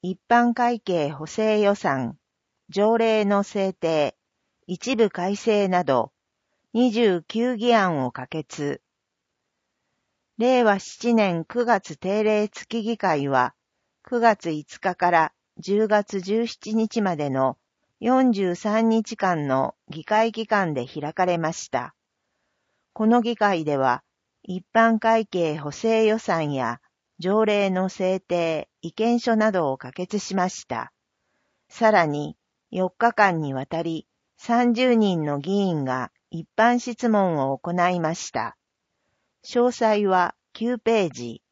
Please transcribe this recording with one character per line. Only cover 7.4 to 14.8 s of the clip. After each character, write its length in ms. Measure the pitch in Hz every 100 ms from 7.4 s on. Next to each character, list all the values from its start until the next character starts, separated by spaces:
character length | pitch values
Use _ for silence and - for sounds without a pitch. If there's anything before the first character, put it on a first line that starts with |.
| 247 240
議 180 | 240
案 300 | 226 185 156
を 80 | 127
可 120 | - 127
決。 540 | 160 147 - 143 143 _ _ _ _ _ _ _ _ _ _ _ _ _ _ _ -
令 280 | 240 254
和 140 | 226 196
七 360 | - - 240
年 300 | 233 202 170
九 200 | 160 240
月 320 | 240 208 - 151
定 260 | 185 208
例 260 | 214 214 208
月 340 | - - 233
議 160 | 214 233
会 300 | 190 151 139
は、 260 | 135 123 _ _ _ _ _
九 180 | - 247
月 300 | 233 208 170
五 280 | 151 151 -